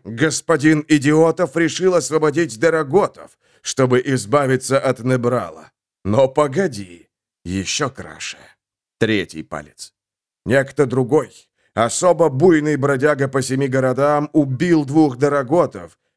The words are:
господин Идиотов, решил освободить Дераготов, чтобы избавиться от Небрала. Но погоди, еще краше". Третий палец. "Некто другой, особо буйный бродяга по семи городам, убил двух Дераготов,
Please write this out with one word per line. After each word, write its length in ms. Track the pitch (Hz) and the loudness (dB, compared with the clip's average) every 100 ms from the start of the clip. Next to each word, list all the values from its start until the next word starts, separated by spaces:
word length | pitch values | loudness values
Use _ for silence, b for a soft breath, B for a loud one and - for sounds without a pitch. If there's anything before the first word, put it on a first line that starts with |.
господин 800 | 95 113 156 - - 160 151 156 147 | -10 -2 -2 -2 -2 2 4 2 2
Идиотов, 680 | 151 135 156 165 160 170 165 | 0 2 4 4 2 -2 0
решил 380 | 165 - 185 175 | -2 0 0 0
освободить 640 | - 151 151 143 160 110 | 0 0 0 0 -2 0
Дераготов, 800 | 160 160 143 170 190 - 78 _ _ _ | 0 0 0 0 0 -4 -20 _ _ _
чтобы 400 | - - 131 123 139 | -8 -2 2 2 0
избавиться 720 | 127 101 143 131 131 131 135 | -4 0 0 0 -2 0 0
от 200 | 135 123 | 0 -2
Небрала. 720 | 120 127 120 120 87 78 - _ _ _ 95 | -2 -2 0 -4 -6 -14 -20 _ _ _ -2
Но 220 | 110 135 | 2 2
погоди, 840 | 143 147 135 190 107 92 85 _ _ _ _ | 2 0 0 -2 -4 -14 -18 _ _ _ _
еще 460 | 85 95 90 - 139 | -6 -6 -4 -4 -6
краше". 480 | - 80 78 - - - _ _ _ _ - | -8 -16 -14 -16 -16 -20 _ _ _ _ -4
Третий 440 | 110 107 82 80 | 0 0 -2 -10
палец. 500 | - 78 73 - - _ _ _ _ _ - | -12 -12 -14 -20 -20 _ _ _ _ _ -2
"Некто 400 | 135 135 - 135 | 0 0 -2 -2
другой, 640 | 123 120 147 120 - _ _ _ | 0 0 0 -2 -10 _ _ _
особо 560 | - 113 - 180 170 165 | -2 -2 2 2 4 2
буйный 480 | 131 180 156 151 143 | 4 4 4 2 0
бродяга 500 | 135 139 151 143 135 | 0 2 0 0 -2
по 140 | 135 | -2
семи 260 | 131 135 139 | -2 -2 -2
городам, 640 | 131 131 123 143 147 151 | 0 0 0 0 0 0
убил 520 | 156 139 127 175 160 135 | 0 0 0 0 0 2
двух 320 | 151 151 120 | 2 2 2
Дераготов, 800 | 143 143 123 165 143 98 85 _ _ | 0 0 0 0 0 -4 -18 _ _